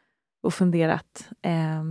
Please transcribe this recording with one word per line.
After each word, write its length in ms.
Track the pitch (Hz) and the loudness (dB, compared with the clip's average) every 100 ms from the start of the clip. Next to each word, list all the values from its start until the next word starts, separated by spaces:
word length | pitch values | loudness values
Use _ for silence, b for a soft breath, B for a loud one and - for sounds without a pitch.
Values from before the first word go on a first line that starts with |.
| b b _ _ | b b _ _
och 100 | - | -4
funderat. 760 | - 180 170 160 165 - - - - | 2 2 4 2 0 -4 -18 -20 -8
Eh, 420 | 165 165 160 156 160 | -2 0 0 -2 -4